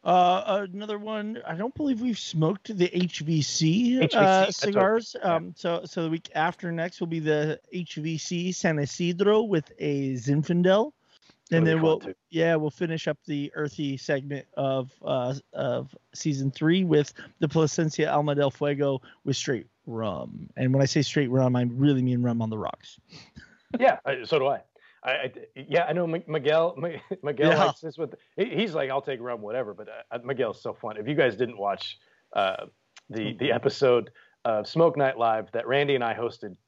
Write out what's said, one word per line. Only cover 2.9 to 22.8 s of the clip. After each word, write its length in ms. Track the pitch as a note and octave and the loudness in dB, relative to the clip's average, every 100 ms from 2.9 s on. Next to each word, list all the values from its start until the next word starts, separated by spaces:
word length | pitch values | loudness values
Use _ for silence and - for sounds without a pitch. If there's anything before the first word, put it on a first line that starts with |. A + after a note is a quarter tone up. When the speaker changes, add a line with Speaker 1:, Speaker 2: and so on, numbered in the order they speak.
| F3 | 2
Speaker 1:
H 220 | F3+ - | -2 -2
V 220 | D3+ D#3+ | 0 0
C, 560 | C#3 - D#3+ F3+ A#3+ B3+ | 0 2 2 4 2 4
Speaker 2:
H 100 | E3 | 2
V 40 | A#3 | 6
C, 0 | |
Speaker 1:
uh, 40 | |
Speaker 2:
that's 260 | G3 F#3+ F#3+ | 6 6 4
what, 80 | F#3+ | 0
Speaker 1:
cigars. 600 | G#3+ G3+ F#3+ A3 A3 - | 0 2 4 2 -2 -4
Speaker 2:
yeah. 160 | F#3+ E3 | 0 0
Speaker 1:
Um, 180 | F3 E3+ | -2 -8
so, 240 | F3+ E3+ | -4 -4
so 200 | F3 - | -4 -4
the 60 | E3 | -2
week 200 | E3 - | -4 -4
after 380 | D#3+ E3 - F3+ | -2 -2 -2 -6
next 300 | E3 E3+ - | -4 -6 -6
will 60 | F3 | -4
be 120 | E3 | -2
the 400 | D#3 D3+ D3+ D3+ _ | 2 2 2 -4 _
H 220 | F3+ E3+ - | -10 -8 -8
V 220 | D#3 D#3+ | -4 -6
C 360 | - F3 F3+ | -4 -4 -4
San 260 | F3+ F#3+ D#3 | 0 0 2
Isidro 640 | C#3+ - F3 F3 G3+ G#3+ | -2 -2 -2 2 4 4
with 280 | A3+ F3 - - | 2 0 -2 -6
a 340 | D3+ C#3+ C3+ | -4 -2 -2
Zinfandel. 800 | C3 A#2 C#3+ D#3 F3 F3+ G3 C#4 _ _ _ _ _ _ | -4 0 0 2 2 4 4 2 _ _ _ _ _ _
And 140 | E3 D#3+ | 2 4
Speaker 2:
That'll 0 | |
be 0 | |
Speaker 1:
then 100 | D#3+ | 4
Speaker 2:
fun, 60 | |
Speaker 1:
we'll, 160 | D#3+ D#3 | 4 2
Speaker 2:
too. 140 | - F#2+ _ | -2 -14 _
Speaker 1:
yeah, 260 | E3 E3 D#3+ | 0 2 2
we'll 140 | D3+ | 0
finish 400 | - F3 D#3+ - | -4 -4 -4 -4
up 80 | D3+ - | -6 -6
the 260 | D3 C#3+ - | -6 -6 -6
earthy 420 | D3+ - D3 C3+ | -6 -4 -6 -6
segment 480 | - C#3+ C#3 C#3+ - - | -2 -2 -2 -10 -10 -4
of, 360 | C#3 C3+ B2+ _ | -2 -2 -4 _
uh, 300 | D3 C3+ B2 C3+ _ | -4 -2 -2 -6 _
of 420 | - C3+ B2 C3+ - _ | -6 -4 -4 -6 -16 _
season 380 | - D#3+ C#3 C3+ | -8 -4 -2 -4
three 340 | - D#3 F3+ F#3 | 0 2 4 4
with 260 | D3+ C#3+ - - _ | 2 2 -6 -20 _
the 80 | D#3 | 0
Plasencia 600 | D#3+ D#3 - D#3+ - D3+ | 2 2 2 -2 0 0
Alma 220 | D3 D3 C#3+ | 2 0 2
del 160 | C#3+ | 0
Fuego 500 | - D3 C#3 C#3+ C3 - - - | 0 -2 0 0 -2 -6 -10 -4
with 100 | C3+ | -2
straight 320 | - A#2+ - _ - | -2 -4 -4 _ -10
rum. 600 | A2+ A2 E2 A#1+ - - - | -6 -4 -4 -8 -12 -14 -2
And 180 | C3 | 2
when 80 | C3+ | 4
I 40 | C3+ | 4
say 160 | D#3 | 2
straight 300 | C#3 - C3+ | 2 0 2
rum, 220 | B2+ B2+ B2 | 4 4 4
I 60 | B2 | 0
really 320 | A#2+ C#3 C3+ | 2 4 4
mean 180 | B2+ B2 | 2 2
rum 200 | B2 A#2 | 2 0
on 80 | A2+ | -2
the 80 | A2 | -4
rocks. 400 | F#2+ - | -6 -8